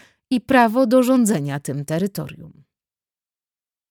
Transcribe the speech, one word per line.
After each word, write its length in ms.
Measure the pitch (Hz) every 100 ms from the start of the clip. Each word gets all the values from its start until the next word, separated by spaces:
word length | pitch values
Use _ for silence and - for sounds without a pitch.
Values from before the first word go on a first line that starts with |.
| _ _ _
i 100 | 254
prawo 460 | - 262 226 233 247
do 160 | 254
rządzenia 580 | 247 262 214 196 143 143
tym 240 | - 143
terytorium. 680 | 143 160 196 180 143 - 160 - _ _ _ _ _ _ _ _ _ _ _ _ _